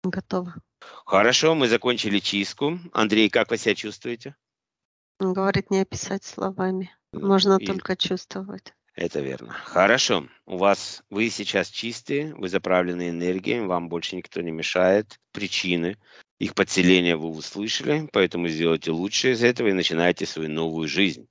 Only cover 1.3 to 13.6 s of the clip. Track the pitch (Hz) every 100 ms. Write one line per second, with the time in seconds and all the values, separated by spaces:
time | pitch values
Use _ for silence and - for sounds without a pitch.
1.3 | 123 156 160 127 117 123 120 110 101 -
2.3 | 101 98 - 143 175 170 - 107 110 107
3.3 | 120 110 113 113 101 107 104 123 117 135
4.3 | 147 _ _ _ _ _ _ _ _ 190
5.3 | 185 190 196 - 196 190 - - 196 -
6.3 | - 190 190 185 185 185 _ _ - 196
7.3 | 196 196 190 - 190 - 185 - 185 -
8.3 | 190 190 190 - _ _ - 85 - 69
9.3 | 64 58 62 - 87 95 127 - 98 67
10.3 | _ - 90 98 98 - - _ 101 113
11.3 | - 101 98 87 - 113 117 - 143 156
12.3 | - 92 92 90 92 90 87 87 85 87
13.3 | 92 92 120